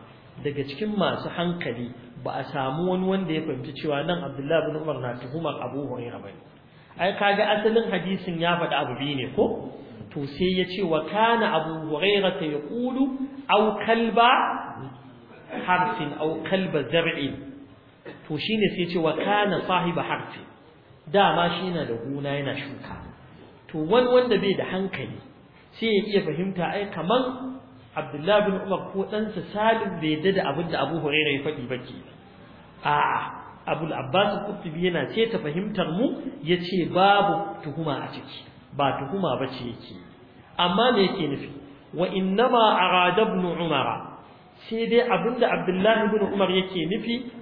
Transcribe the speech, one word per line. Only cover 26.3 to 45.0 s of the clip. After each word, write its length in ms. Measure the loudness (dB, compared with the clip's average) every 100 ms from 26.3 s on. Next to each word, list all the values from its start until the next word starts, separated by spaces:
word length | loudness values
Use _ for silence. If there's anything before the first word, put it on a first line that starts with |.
| -2 -2 -2
ai, 260 | -2 -2 -4
kaman 640 | -4 2 2 2 -4 -8 -10 -16 -20 -12 -8
Abdullah 500 | -8 -4 4 4 4
bin 100 | 0 -2
Umar 240 | -4 -4
ko 100 | -6 -4
ɗansa 360 | -2 -4 -6 -8
Salim 460 | 0 2 2 0 -2
bai 140 | 0 2
yarda 160 | 2
da 100 | 2 0
abin 200 | -2 -2
da 120 | -2
Abu 180 | -2 0
Hurairah 320 | 0 2 2
ya 80 | 0
faɗi 260 | -2 -6 -6
ba 100 | -8
ke. 160 | -8 -16 -18 -20 -20 -20 -20 -20 -20 -6
A'a, 380 | 0 2 4 0 -4 -10 -16 -12 -4
Abul 280 | -4 -2
Abbas 360 | -4 0 2 4
al-Qurtubi 480 | 2 -4 -8 -8 -2
yana 240 | 0 0 0
ce 160 | 0 0
ta 80 | 0
fahimtar 520 | -2 -4 -4 -2 -2
mu, 280 | 0 0 -2 -8 -8
ya 160 | 0 0
ce 320 | 2 0 0
babu 720 | 4 6 6 4 2 -2 -8
tuhuma 380 | -8 -4 -4 -4
a 40 | -6
ciki, 320 | -12 -14 -18 -18 -20 -16 0
ba 220 | 0 0
tuhuma 380 | -4 -2 0 0
ba 80 | -2
ce 160 | -6
yake. 320 | -10 -12 -14 -18 -20 -20 -20 -20 -14 0
Amma 340 | 2 4 4
me 140 | 6 4
yake 220 | 2 -2
nufi? 200 | -2 -6 -14 -18 -20 -12
"Wa 140 | -2 0
innama 560 | 0 0 4 4 6 6 6
arada 460 | 4 4 4 4
ibn 240 | 2 2 -2
Umar." 720 | -2 0 0 0 -4 -8 -16 -20 -20 -20 -20 -8
Sai 200 | -4 2
dai 160 | 4